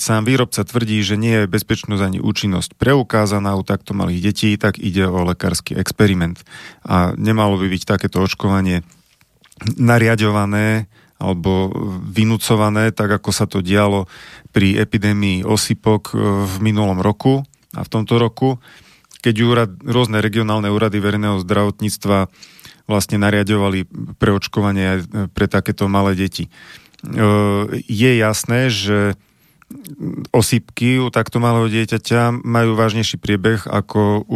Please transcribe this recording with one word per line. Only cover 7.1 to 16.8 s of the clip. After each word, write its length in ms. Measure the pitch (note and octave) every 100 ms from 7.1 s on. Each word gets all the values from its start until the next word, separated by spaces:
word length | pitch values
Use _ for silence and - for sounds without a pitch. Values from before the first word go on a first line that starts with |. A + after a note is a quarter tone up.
| -
nemalo 400 | G#2 A2 G#2 F#2+
by 160 | F#2+
byť 120 | F#2 -
takéto 320 | G2 F#2+ F2+
očkovanie 640 | F#2+ - G2+ F#2+ F#2+ F2 - _ _ _ _ _ _ _ A2+ -
nariadované 1120 | A#2+ A#2 A2+ A2+ G#2+ G#2 G2+ G#2 G#2+ A2 G#2 _ _ _
alebo 520 | F#2+ F2+ F#2 F#2 F#2+ - G2+ F#2
vynúcované, 880 | G2+ G2 A2 G#2+ - A2 G#2+ G#2+ A2
tak 160 | G2 G#2 G2+
ako 160 | -
sa 160 | F#2+ G2+
to 160 | G2+
dialo 480 | F2+ G2+ G#2 G2+ F#2 - - - -
pri 240 | A2 G2 G#2+
epidémii 720 | G#2+ G#2+ G#2 G2+ G2+ F#2 G#2+
osýpok, 640 | G#2+ - - A2 G#2+ -
e, 40 | A2 G#2 G2 G2
v 80 | F#2+
minulom 400 | G#2+ G#2